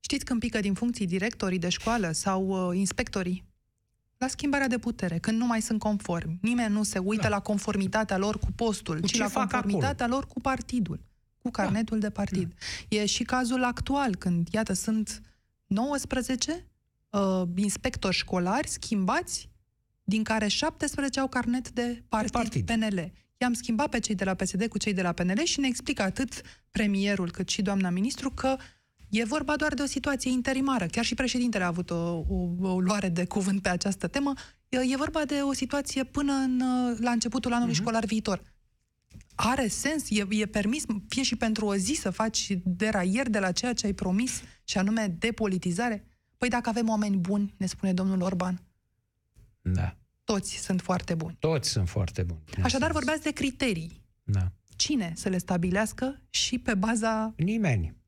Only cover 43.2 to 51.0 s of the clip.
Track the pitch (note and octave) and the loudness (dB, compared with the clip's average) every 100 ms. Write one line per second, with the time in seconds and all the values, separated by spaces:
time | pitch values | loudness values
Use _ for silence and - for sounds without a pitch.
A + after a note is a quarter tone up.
43.2 | C4 G#3+ F#3+ F3 B3 A#3 G#3 F#3 F#3 F#3 | 2 2 2 0 0 0 0 0 0 0
44.2 | B3 - - - - - G3 A3+ G#3 E3+ | 0 -4 -10 -20 -4 0 2 2 0 0
45.2 | A3+ A3+ G#3+ F#3 F3+ F3 A#3+ G#3+ - _ | -2 0 0 0 0 0 0 -2 -8 _
46.2 | _ _ B3 A#3+ A#3+ A3+ A3+ A3 G#3 G3 | _ _ 0 2 0 0 2 2 2 2
47.2 | F3 G3+ G3+ - F#3+ - F#3+ F3+ F#3+ F#3+ | 2 2 0 -2 -4 0 0 2 2 2
48.2 | F3+ F#3+ F#3 F3+ - _ _ _ _ _ | 2 0 0 -2 -6 _ _ _ _ _
49.2 | _ _ - _ - F2+ F2 - _ _ | _ _ -20 _ 0 2 0 -4 _ _
50.2 | - G#3 F#3+ - - F#3 - F3+ | -2 -2 0 -8 -2 -2 0 -2